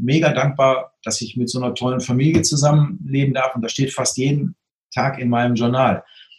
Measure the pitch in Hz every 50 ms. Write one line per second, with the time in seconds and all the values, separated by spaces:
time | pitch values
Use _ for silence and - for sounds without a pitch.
0 | 117 127 147 160 160 147 120 127 139 143 - - 135 135 131 - - - _ _
1 | - 113 - - 113 - - 123 120 - - 127 123 120 - - 127 127 127 127
2 | 123 - 123 127 143 160 170 165 165 - 156 139 147 147 151 151 147 - - -
3 | 147 139 135 139 135 135 123 131 131 131 - 120 113 113 - - 135 135 - 135
4 | 127 - - 127 131 143 143 147 - - - _ _ _ _ _ _ - - 120
5 | 127 135 135 127 123 120 117 117 120 123 120 110 120 120 123 131 131 110 95 -
6 | - _ - - - _ _